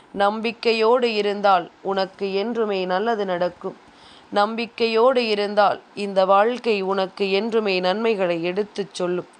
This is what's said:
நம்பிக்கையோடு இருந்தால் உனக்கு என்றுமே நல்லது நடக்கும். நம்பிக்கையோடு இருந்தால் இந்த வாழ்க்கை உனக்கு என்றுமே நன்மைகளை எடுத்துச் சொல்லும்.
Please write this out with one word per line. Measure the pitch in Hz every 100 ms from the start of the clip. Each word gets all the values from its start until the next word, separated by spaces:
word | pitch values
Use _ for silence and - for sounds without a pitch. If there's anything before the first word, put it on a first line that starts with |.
| _
நம்பிக்கையோடு | 190 202 214 220 226 233 226 220 254 240
இருந்தால் | 214 208 202 202 185 160 _
உனக்கு | 185 196 190 - 202
என்றுமே | 190 208 233 214 196 185
நல்லது | 185 220 226 196
நடக்கும். | 180 180 175 190 - - - - - -
நம்பிக்கையோடு | 202 208 226 233 - 226 220 240 254 233
இருந்தால் | 208 202 208 202 135 - -
இந்த | 202 190 190
வாழ்க்கை | 196 214 247 240 208
உனக்கு | 190 196 190 - 202
என்றுமே | 196 226 226 214 185
நன்மைகளை | 180 196 226 214 185 170
எடுத்துச் | 170 185 208 - 196
சொல்லும். | - 180 180 170 -